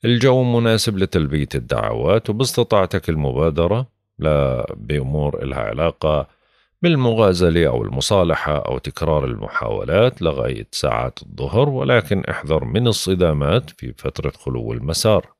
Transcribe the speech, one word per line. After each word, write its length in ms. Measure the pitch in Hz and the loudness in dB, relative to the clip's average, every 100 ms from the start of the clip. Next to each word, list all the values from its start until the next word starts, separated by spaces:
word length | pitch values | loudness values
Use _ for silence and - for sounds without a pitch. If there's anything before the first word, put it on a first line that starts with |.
| 117 | 2
الجو 380 | 120 131 127 | 2 4 4
مناسب 540 | 127 120 117 110 - 101 | 4 2 2 2 0 0
لتلبية 520 | 95 92 73 76 69 69 | 0 0 0 0 -2 -4
الدعوات، 720 | 58 60 55 57 67 107 - | -4 -2 -2 -2 2 2 0
وباستطاعتك 800 | 107 123 - 117 104 95 98 - | -2 -2 0 2 2 2 -2 -2
المبادرة 760 | 80 71 62 80 76 85 107 131 _ _ _ | -2 0 0 0 2 0 0 -4 _ _ _
ل-، 440 | 78 76 67 64 55 - | 0 2 2 0 -6 -10
بأمور 680 | 55 73 65 73 73 - | -4 -4 -2 -2 -2 -4
إلها 160 | 69 64 | -6 -4
علاقة 680 | 53 55 82 - 78 76 - _ _ _ _ _ | -4 -2 -2 0 0 0 -2 _ _ _ _ _
بالمغازلة 880 | 170 156 127 113 107 87 87 82 80 | 0 2 2 4 4 6 4 4 2
أو 160 | 60 | 2
المصالحة 760 | 52 64 - 101 87 76 73 73 | -2 -4 0 2 2 0 -2 -4
أو 200 | - 64 | -2 -6
تكرار 480 | - - 78 78 67 | -6 -6 0 0 0
المحاولات 960 | 57 53 - 57 53 52 87 120 - | -6 -6 -6 -4 -6 0 2 2 2
لغاية 460 | 82 67 62 62 55 | -2 -2 -4 -4 -8
ساعات 520 | - 71 57 62 - | -4 -2 -2 -4 -8
الظهر، 460 | - - 69 92 147 | -18 -10 -2 2 2
ولكن 500 | 131 67 123 95 98 | 0 2 2 2 -4
احذر 440 | - - 71 78 | -4 -8 0 0
من 240 | 64 82 120 | 0 0 0
الصدامات 840 | 104 - 92 87 76 71 101 - | 0 -2 2 2 2 2 0 -2
في 240 | - 64 | -14 -14
فترة 360 | 58 - - 73 | -8 -10 -6 -8
خلو 440 | - - 64 57 | -6 -8 -6 -6
المسار. 600 | 58 64 82 110 104 - _ | -6 -4 0 2 2 0 _